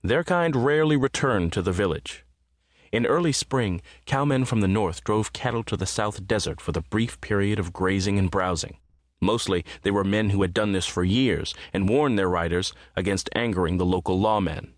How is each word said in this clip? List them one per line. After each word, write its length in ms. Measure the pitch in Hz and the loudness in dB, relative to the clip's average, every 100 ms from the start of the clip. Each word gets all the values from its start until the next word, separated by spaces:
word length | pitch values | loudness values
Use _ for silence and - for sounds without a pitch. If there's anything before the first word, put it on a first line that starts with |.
Their 220 | - 147 175 | 2 0 2
kind 320 | 180 170 135 | 2 2 2
rarely 400 | 131 151 156 147 | 4 4 4 4
returned 560 | 131 - 139 107 85 | 2 0 0 2 0
to 80 | 101 | 0
the 100 | 90 | -2
village. 540 | 90 98 76 - - _ _ _ _ _ _ _ | 0 0 -2 -8 -16 _ _ _ _ _ _ _
In 140 | 110 117 | -2 2
early 260 | 151 170 | 2 2
spring, 500 | 135 - 135 107 87 - - - | 0 -2 0 0 -4 -8 -20 -4
cowmen 380 | 139 143 135 | 0 2 2
from 160 | 127 113 | 2 2
the 80 | 95 | 4
north 380 | 101 95 - - | 2 0 -2 -2
drove 260 | 107 107 | 0 -2
cattle 320 | - 123 117 | -4 -4 -4
to 140 | 113 107 | -4 -4
the 80 | 98 | -4
South 420 | - 107 104 95 | -2 -4 -4 -2
Desert 320 | 107 - 73 | -2 -2 -6
for 140 | - | -4
the 80 | 80 | -4
brief 400 | 80 110 113 - | -2 -2 -2 -6
period 380 | - 101 101 104 | -2 0 0 -2
of 120 | 87 | -4
grazing 480 | - 92 98 95 101 | -2 0 0 0 0
and 100 | 95 | 0
browsing. 460 | 98 92 87 - - _ _ _ _ | 0 0 -2 -6 -14 _ _ _ _
Mostly, 420 | 92 113 - 90 - - | 0 0 0 -2 -2 -4
they 80 | 104 | -2
were 120 | 101 | 0
men 280 | 98 104 107 | 0 0 2
who 100 | 98 | 0
had 120 | 95 | 0
done 200 | 107 107 | 0 0
this 120 | 98 - | 0 -2
for 180 | - | -2
years 520 | 90 113 131 80 - - - | 0 2 2 0 -4 -10 -6
and 160 | 98 98 | -2 0
warned 300 | 131 147 107 | 2 2 2
their 100 | 92 | 2
riders 440 | 87 85 87 95 - - - | 0 0 -2 -4 -10 -8 -4
against 340 | 95 98 - | -2 -2 -2
angering 440 | - 117 92 85 90 | -4 -2 0 0 2
the 80 | 90 | 2
local 340 | 92 85 95 | 0 0 0
lawmen. 540 | 107 107 87 78 - | 2 2 0 -4 -12